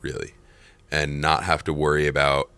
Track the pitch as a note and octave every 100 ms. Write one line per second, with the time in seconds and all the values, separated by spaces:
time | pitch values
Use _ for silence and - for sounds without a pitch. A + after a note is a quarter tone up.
0 | C2+ - - - - - - _ _ D2+
1 | D2 C#2+ D#2 D#2 F2+ D#2 - D2+ D2+ D2+
2 | D2 C#2+ C#2+ C#2+ -